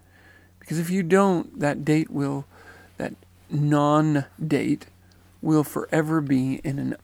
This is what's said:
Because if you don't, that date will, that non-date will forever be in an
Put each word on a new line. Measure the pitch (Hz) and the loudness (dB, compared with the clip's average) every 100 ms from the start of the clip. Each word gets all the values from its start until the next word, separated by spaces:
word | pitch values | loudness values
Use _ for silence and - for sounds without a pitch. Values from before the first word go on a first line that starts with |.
| _ _ - - _ _ | _ _ -20 -20 _ _
Because | - 156 | -8 -6
if | 170 | -2
you | 190 | -2
don't, | 165 190 196 175 - - | 2 4 4 2 -2 -4
that | 147 135 | -2 -2
date | 143 156 160 | 0 0 0
will, | - 139 139 139 - - - - - | -4 -4 -4 -8 -18 -20 -20 -20 -10
that | - - - _ - | -10 -10 -20 _ -8
non-date | 151 147 147 147 151 156 147 135 - 160 143 117 147 - - _ - - - | -2 2 4 4 4 4 2 -2 -8 -2 -2 0 -2 -6 -20 _ -20 -20 -8
will | 156 156 | 0 0
forever | 143 - - 160 156 160 | 0 -4 -4 -2 0 0
be | 143 135 131 135 | 0 0 0 -4
in | 156 139 | -4 -4
an | 131 - | -4 -6